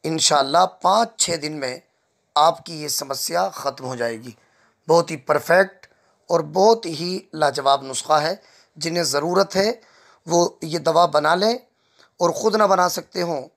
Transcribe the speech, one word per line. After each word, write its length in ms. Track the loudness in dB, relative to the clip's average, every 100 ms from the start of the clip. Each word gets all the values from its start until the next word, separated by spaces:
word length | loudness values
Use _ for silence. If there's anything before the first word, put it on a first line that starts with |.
इंशाअल्लाह 600 | -4 -2 2 2 2 2 2 0
पाँच 300 | 0 2 0 -4
छः 180 | -4 -4
दिन 160 | -6
में 280 | -8 -8 -10 _ _ _ _ _ 4
आपकी 440 | 4 2 -12 -12
ये 80 | -8
समस्या 560 | -8 -6 -8 -4 -2 -4
ख़त्म 340 | -4 -8 -6
हो 120 | -10 -6
जाएगी। 380 | -6 -6 -14 -20 _ _ _ _ 2
बहुत 220 | 2 2
ही 60 | -8
परफेक्ट 680 | -2 -2 4 2 2 _ _ _ _ _ _
और 120 | -2
बहुत 440 | -2 2 4 4 -2
ही 400 | -8 -6 -8 -10
लाजवाब 500 | -2 -2 0 0 0 -2
नुस्खा 320 | -10 0 0
है। 200 | 0 -6 _ _ _ -10
जिन्हें 280 | -6 -4 -2
ज़रूरत 500 | -2 0 0 0 0
है 140 | -2 -4 _ _ _ _ -2
वो 320 | 0 0 -4
ये 140 | -8 -4
दवा 260 | 0 2 4
बना 260 | 2 2 2
लें 220 | 0 -2 _ _ _ _ _ _
और 120 | -2
ख़ुद 240 | 0 0 2
ना 100 | 4
बना 200 | 4 2
सकते 300 | -2 -8 -6
हों 180 | -4 -6 -8